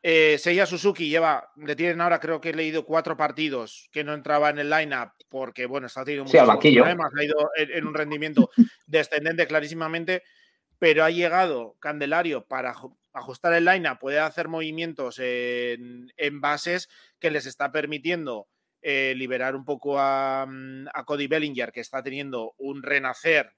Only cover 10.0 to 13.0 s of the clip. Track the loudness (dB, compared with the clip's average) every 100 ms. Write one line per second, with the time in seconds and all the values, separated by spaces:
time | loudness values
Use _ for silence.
10 | -4 -4 _ _ _ _ _ _ 4 6
11 | 4 2 2 2 2 0 -6 _ -10 -6
12 | -2 0 0 -4 -6 -6 -6 -10 -20 _